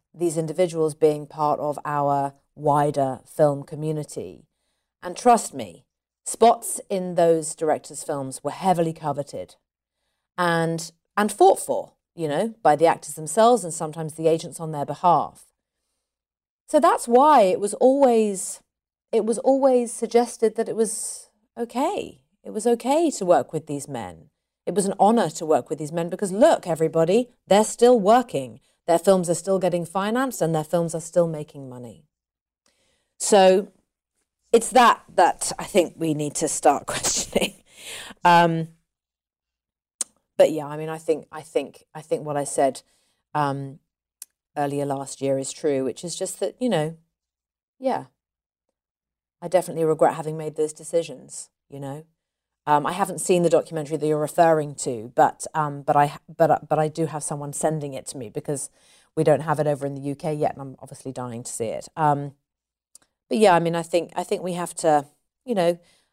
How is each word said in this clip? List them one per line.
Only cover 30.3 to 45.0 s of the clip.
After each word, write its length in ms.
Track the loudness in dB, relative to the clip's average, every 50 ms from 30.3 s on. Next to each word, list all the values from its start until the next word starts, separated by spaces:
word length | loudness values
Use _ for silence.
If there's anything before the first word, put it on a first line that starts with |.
| -4 -2
and 120 | -2 0 0
their 100 | -2 -2
films 300 | -2 -2 -2 -2 -2 -6
are 60 | -8
still 260 | -8 -2 0 0 2
making 420 | 2 0 -8 -10 -12 -16 -18 -16 -16
money. 360 | -16 -16 -18 -18 -20 -20 _ _ _ _ _ _ _ _ _ _ _ _ _ _ _ _ _ _ _ _ _ _ _
So 540 | -10 0 4 6 6 8 8 6 4 2 -4 _ _ _ _ _ _ _ _ _ _ _ _ _ _ _ _
it's 180 | 2 2 2 2
that 340 | 4 6 6 6 4 2 -2 -4 2
that 360 | 4 4 4 2 -2 -6 -8 -8 -8
I 40 | -8
think 320 | -2 2 2 2 0 -2
we 160 | -6 -4 -4 -2
need 220 | -2 -4 -6 -4
to 120 | -4 -4
start 380 | -4 -2 2 2 2 2 2 0
<laughs> 80 | -8 -8
questioning. 640 | -4 -4 -4 -4 -4 -4 -4 -2 -2 -2 -4 -6 _ _ _ _ -20 -18 -16 -16 -16 -16 -18 -6 _ 4
Um, 460 | 6 6 6 6 4 2 -2 -6 -8 _ _ _ _ _ _ _ _ _ _ _ _ _ _ _ _ _ _ _ _ _ _ _ _ _ -12 -12 _ _ _ _ _ _
but 140 | 2 2 2
yeah, 160 | 2 -2 -8
I 100 | -8 -10
mean, 120 | -10 -10 -10
I 80 | -10 -6
think, 280 | -4 -4 -4 -4 -6 _
I 100 | -18 -18
think, 440 | -10 -6 -6 -6 -6 -8 -12 _ _ _ -20
I 80 | -16
think 240 | -10 -6 -6 -6 -6
what 120 | -4 -4
I 60 | -4 -6
said, 360 | -4 -2 0 0 0 -2 -4 -12 _ _ _ _ _ _ _ _ _ -4
um, 460 | -2 -2 -2 -4 -6 -10 -12 -16 -20 _ _ _ _ _ _ _ -20 -20 _ _ _ _ _ -8
earlier 300 | -6 -6 -4 -4 -4 -4
last 360 | -4 -6 -6